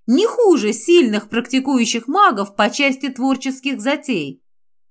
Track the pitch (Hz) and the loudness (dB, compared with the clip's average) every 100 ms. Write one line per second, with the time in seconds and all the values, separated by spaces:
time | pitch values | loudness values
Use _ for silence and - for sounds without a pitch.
0 | - 269 440 - 440 294 208 - - 349 | 0 2 2 2 4 4 2 -4 4 4
1 | 247 208 - 226 247 262 269 262 220 233 | 4 0 -4 -6 -2 -2 0 0 0 -2
2 | 233 349 403 214 196 - 240 240 277 269 | -4 2 2 2 -6 -2 -2 0 -2 -2
3 | 277 262 269 262 262 262 285 233 220 285 | -6 -4 -2 -2 -4 -6 -6 -4 -4 -4
4 | 277 196 143 - _ _ _ _ _ | -4 -4 -4 -12 _ _ _ _ _